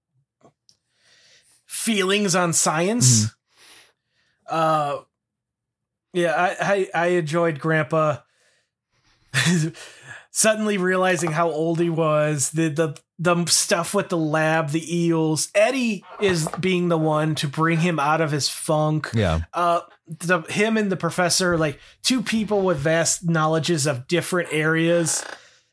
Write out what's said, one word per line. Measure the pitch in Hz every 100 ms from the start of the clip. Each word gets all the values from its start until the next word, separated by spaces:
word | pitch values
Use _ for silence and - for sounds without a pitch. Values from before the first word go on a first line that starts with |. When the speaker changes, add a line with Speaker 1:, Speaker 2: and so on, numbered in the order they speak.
| _ _ _ _ - _ _ _ _ _ _ _ _ _ _ _ -
Speaker 1:
feelings | - - 214 185 208 202
on | 185 175
science, | 160 180 156 180 240 127 117 107
Speaker 2:
Mm-hmm. | - _ _ - - - _ _ _ _ _ -
Speaker 1:
uh, | 160 160 156 147 143 - _ _ _ _ _ _ _ _ _ _
yeah, | 180 170
I, | 156 180 175
I, | 175 202 190
I | 165 175
enjoyed | 180 156 170 170 143
Grandpa | 160 160 156 160 156 135 _ _ _ _ _ _ _ _ _ _ _
<laughs> | 131 143 175 160 - - - - - -
suddenly | - 220 214 214 202
realizing | 180 185 185 180 165
how | 156 170
old | 151 165 165
he | 170
was, | 160 156 151 151 151 -
the, | 156 165
the, | 151 160 - _ -
the | 175 175 170
stuff | - - 180 170
with | 202 -
the | 170
lab, | 156 156 156 160 151
the | 160 165 170 170
eels. | 160 160 156 - 202
Eddie | 226 269 240 185 - -
is | 202 175 156 -
being | 180 180 175
the | 165
one | 156 151 156 147
to | 147
bring | 151 160 165
him | 175 156
out | 143 160
of | 156
his | 147 -
funk. | - - 156 156 156 -
Speaker 2:
Yeah. | 117 95 80 82
Speaker 1:
Uh, | - 175 170 - - -
the, | 160 170 180
him | 165 - 214 220
and | 208
the | 185
professor, | 165 - 175 - 185 170
like, | 156 - - _
two | - 254
people | - 226 202 208
with | 190 156
vast | 151 165 160 - 170
knowledges | 165 156 160 156 165 147
of | 127 -
different | 175 - 175 170
areas. | 151 156 160 165 170 165 - - - - _ _